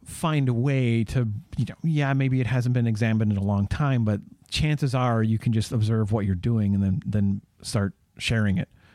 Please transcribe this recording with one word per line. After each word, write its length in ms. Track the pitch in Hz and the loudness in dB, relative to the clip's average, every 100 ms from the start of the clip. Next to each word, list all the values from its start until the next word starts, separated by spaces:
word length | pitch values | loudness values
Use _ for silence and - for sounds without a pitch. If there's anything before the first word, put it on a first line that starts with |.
| - | -20
find 420 | - 165 151 131 | -6 -2 0 2
a 60 | |
way 500 | 117 135 135 120 117 | 0 0 0 2 0
to, 240 | 107 135 117 104 - - | 0 -2 -2 -4 -8 -6
you 80 | 117 | -6
know, 80 | - | -4
yeah, 300 | 165 151 139 | -2 0 0
maybe 260 | 135 135 131 | 0 0 0
it 80 | 117 | 0
hasn't 240 | 127 120 | 0 0
been 140 | 123 117 | 0 0
examined 440 | 107 113 110 110 | 0 0 2 2
in 60 | 98 | 0
a 60 | |
long 240 | 98 101 98 | 0 0 0
time, 380 | - 143 127 107 | 0 0 0 0
but 160 | 104 - - - | -2 -6 -20 -10
chances 460 | - 151 147 139 127 | -2 0 0 0 0
are 260 | 127 113 | 0 2
you 160 | 110 110 | 2 0
can 140 | 123 | 0
just 220 | 113 104 | 0 0
observe 400 | 123 107 113 104 | 0 0 0 0
what 120 | 110 101 | 0 0
you're 100 | 90 | 0
doing 380 | 117 113 101 | 0 0 2
and 80 | 98 | 2
then, 220 | 98 95 - | 2 0 -2
then 360 | 107 101 98 - _ | 0 0 -2 -6 _
start 320 | - 107 98 - _ - | -6 -2 -2 -6 _ -8
sharing 400 | - 113 104 92 | -2 0 2 0
it 120 | - _ _ | -4 _ _